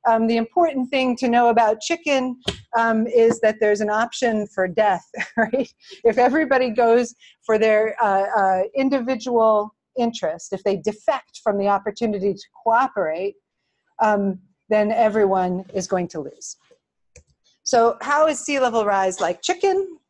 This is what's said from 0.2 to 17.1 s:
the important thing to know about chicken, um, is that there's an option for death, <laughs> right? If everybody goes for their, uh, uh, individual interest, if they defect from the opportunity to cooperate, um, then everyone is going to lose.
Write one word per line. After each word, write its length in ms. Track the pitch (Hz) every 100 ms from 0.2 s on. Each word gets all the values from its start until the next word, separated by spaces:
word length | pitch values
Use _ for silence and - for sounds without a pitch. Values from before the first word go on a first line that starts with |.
| 226
the 80 | 226
important 520 | 226 - 339 277 247
thing 260 | 269 254 240
to 120 | 254
know 200 | 240 240
about 320 | 233 220 220
chicken, 600 | - 339 320 269 254 247 - - - 233
um, 300 | 226 220 226
is 320 | 240 226 226
that 160 | 220 214
there's 200 | 214 208
an 100 | 214
option 560 | 214 233 - 240 220 208
for 220 | - 185
death, 360 | 175 214 180 _ -
<laughs> 140 | - -
right? 320 | 220 262 262 _ - -
If 140 | 226 214
everybody 520 | 247 285 294 269 254
goes 440 | 220 233 233 240 - - _
for 120 | - 220
their, 400 | 220 214 220 208
uh, 240 | 220 196 196 220
uh, 260 | 196 190 202 -
individual 960 | 269 269 240 254 254 233 220 214 208 _ _ -
interest, 560 | 233 233 165 170 -
if 100 | 185
they 140 | 202 196
defect 640 | 180 208 - 269 _ -
from 160 | - 202
the 80 | 202
opportunity 680 | 202 208 208 226 208 196
to 100 | 196 - _
cooperate, 720 | - 226 262 - 160 160 196 - _ _ _ _ _ -
um, 400 | 220 208 196 185 _ _ _
then 240 | 214 208
everyone 720 | - 220 214 196 190 180 180 190
is 120 | 196 180
going 220 | 185 175
to 120 | 165
lose. 360 | 139 - - - _ _ _ _ _